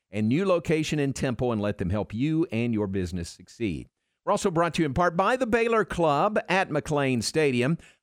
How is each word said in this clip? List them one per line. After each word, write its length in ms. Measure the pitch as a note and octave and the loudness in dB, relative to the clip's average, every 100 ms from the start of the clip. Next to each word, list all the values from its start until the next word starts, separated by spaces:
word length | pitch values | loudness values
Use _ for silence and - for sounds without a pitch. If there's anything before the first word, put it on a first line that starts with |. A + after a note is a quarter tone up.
| _ | _
and 160 | G2+ G#2+ | -2 0
new 180 | C#3 G3 | 2 2
location 520 | F3 E3+ D#3+ D3+ D3+ | 0 2 0 0 0
in 160 | C#3 | -2
Temple, 380 | B2+ C#3 A#2 B2+ | -2 -4 -2 -2
and 100 | A2 | 0
let 160 | G#2 G#2 | -2 -2
them 140 | F2+ | -2
help 220 | G#2 F#2+ | -2 -4
you 340 | A2 D3 D#3+ E3+ | -2 0 0 0
and 220 | A2 A#2+ | -2 0
your 140 | A2 G2+ | 0 -2
business 420 | G2 F2+ F2+ F2 | -2 -4 -6 -8
succeed. 580 | - F2+ - A2 D2 A#1+ _ _ _ - | -12 -20 -6 -4 -4 -8 _ _ _ -2
We're 60 | |
also 180 | G3+ G3+ | 0 0
brought 240 | E3 E3+ D3+ | 0 0 2
to 60 | |
you 60 | D#3 | 0
in 60 | C3 | 2
part 200 | F3+ E3+ | 0 2
by 200 | G3 B3+ | 0 0
the 120 | B3+ | 2
Baylor 380 | A#3+ A#3 A3+ G#3 | 2 2 2 0
Club 540 | - D#3+ C#3+ G3 G#3+ - | 0 2 4 2 0 0
at 220 | F3+ F#3 | 0 0
McLean 500 | D3 - D3 C3+ B2+ | -2 -2 0 0 0
Stadium. 560 | G#2+ D3+ D3 B2 B2 E3 - _ | 0 0 2 2 2 0 -4 _